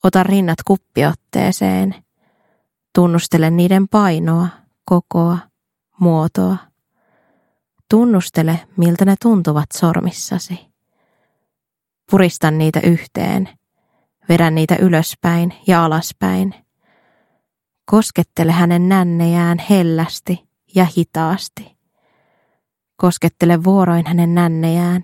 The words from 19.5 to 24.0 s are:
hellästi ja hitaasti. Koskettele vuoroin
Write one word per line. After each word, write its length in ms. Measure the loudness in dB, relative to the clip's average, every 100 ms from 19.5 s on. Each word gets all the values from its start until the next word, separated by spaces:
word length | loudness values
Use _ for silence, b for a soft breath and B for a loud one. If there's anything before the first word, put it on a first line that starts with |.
| -2 0
hellästi 800 | 2 2 0 -4 -8 -8 -8 _ _ _ 0
ja 120 | 0 0
hitaasti. 800 | -4 -2 -4 -4 -8 -18 -20 _ _ _ _ _ _ _ _ _ _ _ _ _
Koskettele 680 | -2 0 -4 _ 0 2
vuoroin 440 | 2 2 2 0